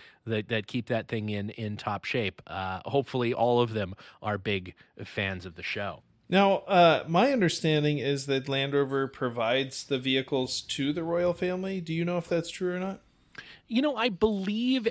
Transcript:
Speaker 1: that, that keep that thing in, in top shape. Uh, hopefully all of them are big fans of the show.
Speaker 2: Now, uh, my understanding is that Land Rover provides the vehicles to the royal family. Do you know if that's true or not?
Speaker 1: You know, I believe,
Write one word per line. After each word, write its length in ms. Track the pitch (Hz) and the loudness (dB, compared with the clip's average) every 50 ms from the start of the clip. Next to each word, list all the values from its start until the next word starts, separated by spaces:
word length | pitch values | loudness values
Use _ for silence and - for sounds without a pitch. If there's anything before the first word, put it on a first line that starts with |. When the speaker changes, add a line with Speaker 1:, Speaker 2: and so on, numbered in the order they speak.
| - - - _ - | -20 -20 -20 _ -6
Speaker 1:
that, 220 | 113 110 107 98 107 | -4 -4 -4 -2 -2
that 180 | 113 110 101 | -4 -4 -4
keep 200 | - - 123 107 | -4 -6 -6 -2
that 200 | - 120 110 110 | -2 -2 -2 -2
thing 220 | - 120 107 107 107 | -4 -4 -4 -4 -4
in, 220 | 104 101 101 107 | -4 -4 -4 -6
in 260 | - - 110 104 104 | -6 -6 -6 -6 -6
top 280 | - - 110 101 95 - | -6 -6 -6 -6 -4 -4
shape. 380 | - - 123 104 92 - - - | -4 -2 -2 -2 -2 -4 -8 -12
Uh, 340 | - 85 95 95 92 92 92 - | -10 -8 -6 -6 -6 -6 -8 -4
hopefully 480 | 101 135 143 127 - - 127 120 117 | -2 0 0 0 0 -2 0 0 0
all 280 | 123 - 117 123 120 120 | 0 2 2 4 4 4
of 140 | 120 110 110 | 4 2 0
them 200 | 107 98 90 95 - - - - _ | -2 -4 -4 -6 -12 -18 -20 -18 _
are 160 | - 107 104 98 | -4 -4 -4 -2
big 360 | 98 110 101 95 90 90 - - - _ _ - 107 | -2 -2 -2 -2 -4 -8 -14 -18 -20 _ _ -16 -14
fans 420 | - - 113 98 98 95 90 90 | -8 -4 -4 -4 -2 -4 -6 -8
of 80 | 90 82 | -12 -14
the 80 | 87 | -10
show. 400 | - - - 104 101 95 78 - - _ _ _ _ - | -8 -6 -6 -4 -6 -6 -8 -10 -16 _ _ _ _ 2
Speaker 2:
Now, 300 | 185 196 202 196 190 - - | 4 6 6 6 4 2 2
uh, 380 | - 202 180 170 165 147 - - | 4 6 8 8 8 8 4 2
my 260 | 156 170 180 240 285 | 2 2 4 4 4
understanding 640 | 269 233 185 160 - - - 160 156 147 147 151 147 135 | 4 4 2 2 2 0 2 2 2 4 4 2 2 0
is 280 | 117 139 143 135 135 | 0 0 -2 -2 0
that 220 | 139 135 131 127 139 | 0 0 0 0 0
Land 260 | 135 135 139 139 139 | -2 -2 0 2 2
Rover 320 | 143 139 131 139 135 135 | 2 2 2 0 0 0
provides 760 | 127 - - 135 120 117 120 110 113 127 135 131 131 - - - | -2 -2 -4 -4 -2 0 0 2 2 2 2 0 -2 -6 -10 -4
the 140 | - 139 127 | -2 -2 -2
vehicles 640 | 131 135 131 135 131 - 143 131 131 127 - - | 0 0 0 0 0 0 0 0 0 -2 -4 -6
to 300 | - - - 147 135 143 | -6 -6 -4 -2 -2 -2
the 120 | 151 170 160 | -2 -2 -2
royal 280 | 165 170 175 175 175 | 0 0 2 2 2
family. 480 | 170 - 180 180 185 185 190 190 190 185 | 0 0 -2 -4 -2 -4 -4 -4 -6 -6
Do 120 | 165 160 | -4 -4
you 120 | 160 165 170 | -2 -2 0
know 140 | 175 175 170 | 0 -2 -2
if 100 | 165 - | -2 0
that's 220 | 175 165 165 - | 0 -2 -2 -4
true 240 | - - 185 180 180 | -6 -4 -4 -4 -2
or 60 | 180 | -4
not? 220 | 185 196 190 - _ _ _ _ _ _ - - - - - - _ - | -4 -6 -8 -10 _ _ _ _ _ _ -20 -20 -20 -20 -20 -20 _ -2
Speaker 1:
You 100 | 220 254 | 0 2
know, 120 | 294 302 254 | 2 2 0
I 140 | 214 233 247 | 0 0 -2
believe, 800 | 180 - 214 214 208 196 185 208 208 226 247 254 262 254 214 226 | 2 2 2 2 2 0 -2 -2 -2 0 2 2 2 2 0 0